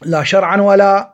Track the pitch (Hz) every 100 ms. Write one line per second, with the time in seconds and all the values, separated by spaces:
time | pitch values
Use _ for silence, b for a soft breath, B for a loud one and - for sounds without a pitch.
0 | 170 156 143 196 175 202 202 196 202 196
1 | 196